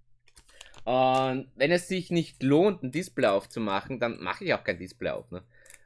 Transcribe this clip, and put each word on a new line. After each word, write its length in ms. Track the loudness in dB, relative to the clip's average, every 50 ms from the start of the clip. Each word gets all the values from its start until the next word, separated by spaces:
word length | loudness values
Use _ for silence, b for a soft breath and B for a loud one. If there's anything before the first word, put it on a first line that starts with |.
| _ _ _ _ _ _ _ -20 -20 B B B B B B B B
Und 680 | 0 2 4 4 4 4 4 2 0 -2 -4 -6 -8 _
wenn 160 | 0 2 2 2
es 160 | 2 0 -2
sich 220 | -4 -4 -2 -2
nicht 320 | -2 -2 -2 -2 -4 -2 2
lohnt, 380 | 4 4 6 4 4 2 -2 -6
ein 80 | -8 -6
Display 340 | -6 -8 -6 -2 2 2
aufzumachen, 720 | 4 4 2 0 -4 -6 -6 -4 -2 -2 -2 -4 -6 -6 -4
dann 240 | -4 -4 -4 -4 -6
mache 220 | -6 -6 -4 -2
ich 100 | -2 -2
auch 80 | -2 -2
kein 160 | -4 -4 -4
Display 320 | -8 -14 -10 -8 -6 -6
auf, 200 | -6 -6 -8 -12 -16
ne? 100 | -16 -16 b b b b b b b b